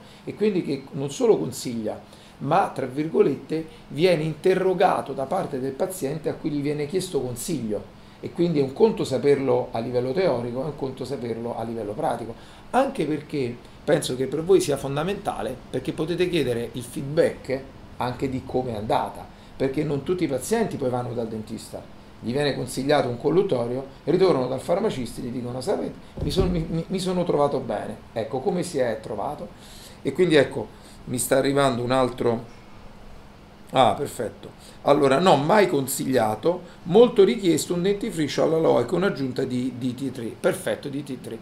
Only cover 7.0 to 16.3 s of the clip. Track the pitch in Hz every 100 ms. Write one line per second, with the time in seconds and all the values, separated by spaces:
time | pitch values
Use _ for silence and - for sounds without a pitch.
7 | 180 139 127 117 - 156 113 98 - -
8 | - - 120 - 170 147 131 - 220 -
9 | 139 131 143 131 135 123 123 117 127 123
10 | 127 151 185 123 120 120 151 139 135 -
11 | 120 135 123 113 120 - 113 113 104 110
12 | 156 117 113 - - - - 240 277 -
13 | 151 151 - 151 120 120 - - - 151
14 | - 127 131 143 165 190 - 139 156 139
15 | 170 202 - - - 123 - 127 143 151
16 | 160 165 180